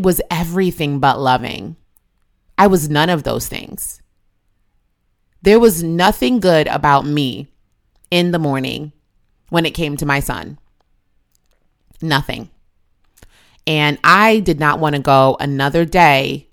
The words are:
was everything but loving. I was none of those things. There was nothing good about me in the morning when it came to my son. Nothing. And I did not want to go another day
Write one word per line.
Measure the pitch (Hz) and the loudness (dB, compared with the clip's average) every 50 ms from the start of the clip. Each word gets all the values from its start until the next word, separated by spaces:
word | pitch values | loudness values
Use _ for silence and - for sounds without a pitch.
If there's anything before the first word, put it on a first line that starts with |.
was | 185 185 175 - - - | 2 0 0 0 -2 -4
everything | 180 160 175 165 170 190 190 180 - - 160 143 143 139 | -4 -4 -4 -4 -2 -2 -2 -2 -2 -2 -4 -4 -2 0
but | 143 139 123 131 | 2 2 2 2
loving. | 139 127 127 120 117 - - - 98 - 165 - _ _ _ _ _ _ _ _ _ _ _ _ _ _ _ - | 2 0 0 0 -2 -6 -10 -12 -12 -16 -16 -18 _ _ _ _ _ _ _ _ _ _ _ _ _ _ _ 2
I | 196 202 | 2 4
was | 190 175 151 151 | 4 2 0 -2
none | 151 143 156 180 | 0 0 0 0
of | 180 151 139 | -2 -4 -4
those | 131 113 120 - - | -6 -6 -6 -8 -8
things. | - - - - - - - - - - _ _ _ _ _ _ _ _ _ _ _ _ _ _ _ _ _ _ _ _ _ _ _ _ _ _ _ _ | -12 -14 -14 -16 -14 -14 -14 -14 -14 -18 _ _ _ _ _ _ _ _ _ _ _ _ _ _ _ _ _ _ _ _ _ _ _ _ _ _ _ _
There | - 190 214 233 | 2 4 6 6
was | 233 226 175 165 | 6 4 2 0
nothing | 170 165 165 170 180 208 214 - 262 247 254 233 | -4 -4 -2 0 2 0 0 0 -2 -2 0 0
good | 185 185 165 156 151 - | 2 2 2 2 2 0
about | - 143 147 147 143 139 139 | -2 -2 0 2 2 2 2
me | 147 147 147 143 127 - 107 139 - _ _ _ _ _ _ _ _ _ _ _ _ | 0 -2 -2 -2 -4 -6 -10 -14 -16 _ _ _ _ _ _ _ _ _ _ _ _
in | 180 175 175 175 | 0 0 0 0
the | 175 165 | 0 -2
morning | 160 143 135 135 131 131 117 - 151 151 - _ _ _ _ _ _ _ _ _ _ _ | -2 -2 -2 -4 -4 -6 -8 -10 -10 -14 -16 _ _ _ _ _ _ _ _ _ _ _
when | 165 170 165 | 0 0 0
it | 156 | 0
came | - 165 165 147 143 143 | -2 -4 -6 -6 -4 -4
to | 156 | -2
my | 147 139 139 | -2 -2 -2
son. | 135 - 123 95 - - 143 - _ _ _ _ _ _ _ _ _ _ _ _ _ _ _ _ _ _ _ _ _ _ _ _ _ _ - - | -2 -4 -6 -8 -10 -14 -18 -20 _ _ _ _ _ _ _ _ _ _ _ _ _ _ _ _ _ _ _ _ _ _ _ _ _ _ -16 -10
Nothing. | 165 160 143 135 - - 127 120 113 - _ _ _ _ _ _ _ _ _ _ _ _ _ _ - - _ _ _ _ _ _ _ | -4 -2 0 0 -2 -4 -8 -10 -12 -16 _ _ _ _ _ _ _ _ _ _ _ _ _ _ -20 -20 _ _ _ _ _ _ _
And | 156 156 151 147 147 143 - - | -4 -2 0 0 0 -2 0 2
I | 160 175 196 214 226 220 220 | 4 4 6 6 4 4 2
did | 185 180 160 143 | 2 0 -2 0
not | 156 147 - - | 0 -2 0 0
want | 156 151 147 143 | -2 -2 -2 -2
to | |
go | 135 147 139 135 135 135 127 - | 0 2 4 4 4 4 2 0
another | - 143 139 135 139 143 139 170 170 | -4 -6 -4 -2 -2 -2 0 0 -2
day | 151 - 180 170 151 139 135 135 135 135 139 - _ | 0 2 4 4 6 4 4 0 -2 -6 -10 -12 _